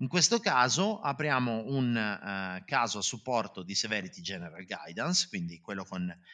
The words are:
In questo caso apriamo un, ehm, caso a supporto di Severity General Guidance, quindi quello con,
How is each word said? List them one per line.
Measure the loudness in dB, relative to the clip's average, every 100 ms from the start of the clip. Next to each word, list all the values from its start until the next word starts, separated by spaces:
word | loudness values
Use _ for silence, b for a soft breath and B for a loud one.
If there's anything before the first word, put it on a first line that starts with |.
In | 0
questo | 4 4 4
caso | 4 6 6 4 2 0
apriamo | -2 0 2 2 2 0 0
un, | 2 4 2
ehm, | 0 -2 -4 -4 -4 -6
caso | -2 0 2 0
a |
supporto | -4 -4 0 0 0 -6
di | -6 -2
Severity | 0 -2 -4 -10
General | -8 -6 -8 -12
Guidance, | -10 -10 -8 -4 0 0 0
quindi | -4 -6 -8
quello | -8 -8
con, | -6 -4 -4 -6 B